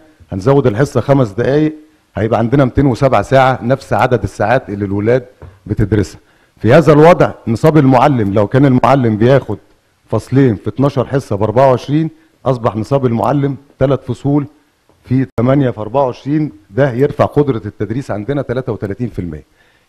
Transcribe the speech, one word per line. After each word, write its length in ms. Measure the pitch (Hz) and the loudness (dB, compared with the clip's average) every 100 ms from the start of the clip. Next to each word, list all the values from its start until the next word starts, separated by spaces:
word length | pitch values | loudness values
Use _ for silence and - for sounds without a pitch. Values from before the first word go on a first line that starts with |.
| - _ - | -8 _ -12
هنزود 340 | 95 104 139 127 | -4 0 2 2
الحصة 340 | 107 139 120 | 0 -2 -2
خمس 280 | 120 139 117 | 0 0 0
دقايق، 460 | 95 117 143 151 156 - _ _ | -2 -2 0 -2 -4 -16 _ _
هيبقى 240 | 92 110 110 | -6 -2 0
عندنا 260 | 113 139 | 0 0
ميتين 220 | 127 - 139 | 2 0 0
وسبعة 360 | 110 135 113 | 0 0 0
ساعة، 360 | 101 131 131 127 | 2 2 2 0
نفس 300 | 117 135 - | -2 -4 -2
عدد 300 | 107 127 120 | -2 0 0
الساعات 460 | 101 - 104 135 - | -4 -4 -2 -2 -2
اللي 140 | 101 | -6
الولاد 400 | 101 101 107 127 - _ - - - | -4 -2 0 0 -2 _ -20 -18 -8
بتدرسها. 540 | 107 101 104 - - _ _ _ _ | -4 0 0 -2 -8 _ _ _ _
في 120 | 107 | 2
هذا 200 | 151 147 | 4 6
الوضع، 380 | 147 160 180 120 - - | 6 6 6 0 -4 -6
نصاب 300 | 113 156 156 | 0 2 4
المعلم 580 | 131 127 143 127 98 | 4 4 2 2 0
لو 120 | 101 104 | 0 0
كان 200 | 131 143 | 2 2
المعلم 500 | 127 113 139 120 104 | 2 2 2 0 2
بياخد 420 | 120 139 117 98 _ _ _ _ _ | 2 2 0 -10 _ _ _ _ _
فصلين 460 | 113 - 131 135 95 | -6 -2 2 2 0
في 140 | - | -6
اتناشر 360 | - 139 131 113 | -2 -2 -2 -4
حصة 300 | 135 - 101 | -4 -4 -4
بأربعة 340 | 107 110 135 | -2 2 2
وعشرين، 400 | 123 - 151 160 - _ _ 131 | 2 -2 -4 -4 -8 _ _ -4
أصبح 300 | 123 117 104 | -2 -2 -4
نصاب 300 | 104 139 127 | -2 -2 0
المعلم 500 | 117 110 143 139 135 _ - | 0 0 0 -2 -6 _ -4
تلات 260 | 135 127 | -2 -2
فصول 420 | - 117 143 147 139 _ _ _ _ _ | -4 -6 -2 -2 -2 _ _ _ _ _
في 220 | - 131 127 - | -4 -2 -2 -2
تمانية 340 | 123 139 131 | 0 2 0
في 100 | 110 | -4
أربعة 260 | 104 135 131 | -4 -2 -2
وعشرين، 460 | 117 135 156 151 - _ | -4 -6 -4 -4 -8 _
ده 220 | 101 139 | -2 -2
يرفع 320 | 117 143 - | 0 -2 0
قدرة 380 | 101 - 139 113 101 | 0 2 0 -2 -8
التدريس 440 | - 101 117 - | -10 -8 -8 -8
عندنا 320 | 104 107 143 | -8 -6 -6
تلاتة 300 | 123 120 131 | -6 -6 -6
وتلاتين 360 | 101 101 98 120 | -6 -8 -6 -8
في 100 | - | -6
المية. 260 | 87 76 - _ _ _ | -10 -10 -16 _ _ _